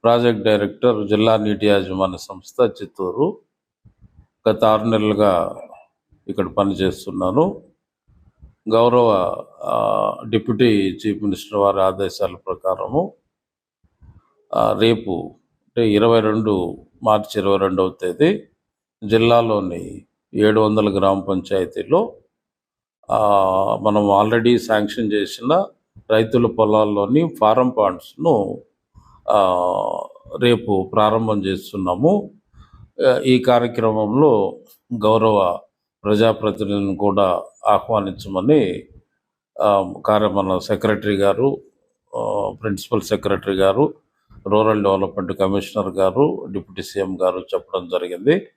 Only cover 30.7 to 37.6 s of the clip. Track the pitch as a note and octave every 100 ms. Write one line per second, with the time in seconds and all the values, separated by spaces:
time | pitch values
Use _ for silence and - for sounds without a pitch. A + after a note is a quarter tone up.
30.7 | G2 F#2 A2 G#2+ A2 A2+ G#2 F#2+ F#2+ -
31.7 | G2+ F#2 F2+ D3+ G3+ G3+ _ _ - -
32.7 | - - - C3+ B2+ C3 B2+ B2+ B2 A#2+
33.7 | A#2+ A2+ G#2+ G#2+ B2 D3+ A2 G2 - _
34.7 | _ _ A#2+ G#2+ A2 A2 G#2 F#2 F2 _
35.7 | _ _ _ G2+ G#2+ A2+ A2 G#2+ F#2+ G2+
36.7 | G2+ G2 F#2+ G2+ F#2+ F#2+ F2 - _